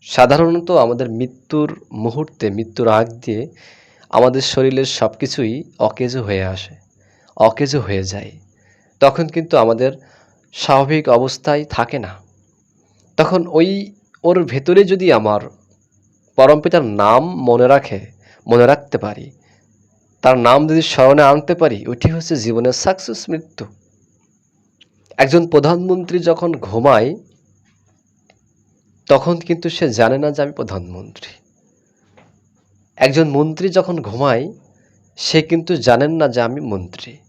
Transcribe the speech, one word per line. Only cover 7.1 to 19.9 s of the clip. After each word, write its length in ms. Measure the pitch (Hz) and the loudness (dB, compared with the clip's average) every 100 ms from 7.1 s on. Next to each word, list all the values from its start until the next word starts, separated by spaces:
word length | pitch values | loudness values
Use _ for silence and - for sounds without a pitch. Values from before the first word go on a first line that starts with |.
| _ _ - | _ _ 0
অকেজো 420 | 110 - 143 139 | 2 2 -4 -4
হয়ে 240 | 95 98 | -4 -6
যায়। 280 | 92 101 101 - _ _ _ _ _ _ | -6 -10 -14 -20 _ _ _ _ _ _
তখন 260 | 139 139 160 | 2 2 -4
কিন্তু 260 | 170 165 151 | -4 0 2
আমাদের 320 | 113 113 127 135 _ _ _ _ _ | 2 2 -2 -4 _ _ _ _ _
স্বাভাবিক 500 | - - 135 139 156 151 | -12 2 2 2 0 2
অবস্থায় 540 | 120 131 - - 147 | 2 2 -4 -2 -2
থাকে 340 | 151 - 117 139 | -4 -6 -4 -6
না। 140 | 95 - _ _ _ _ _ _ _ _ _ - | -10 -16 _ _ _ _ _ _ _ _ _ -2
তখন 220 | 156 185 175 | 0 0 0
ওই 180 | 160 180 196 202 _ _ _ | 0 0 -2 -10 _ _ _
ওর 120 | 165 180 | 0 0
ভেতরে 380 | 156 127 135 180 | 0 -4 2 4
যদি 220 | 190 190 180 | 4 2 2
আমার 280 | 123 107 104 131 _ _ _ _ _ _ _ _ - | 2 2 -2 -6 _ _ _ _ _ _ _ _ 2
পরমপিতার 460 | 131 151 160 170 | 4 6 2 0
নাম 380 | 120 104 104 120 165 180 | 0 0 4 4 2 -4
মনে 220 | 127 120 127 | 0 2 4
রাখে, 340 | 139 - 98 95 _ _ _ - | 4 0 -12 -14 _ _ _ 0
মনে 180 | 120 123 | 4 6
রাখতে 300 | 143 143 - | 4 -2 -8
পারি, 280 | 101 104 - _ _ _ _ _ _ | -8 -12 -18 _ _ _ _ _ _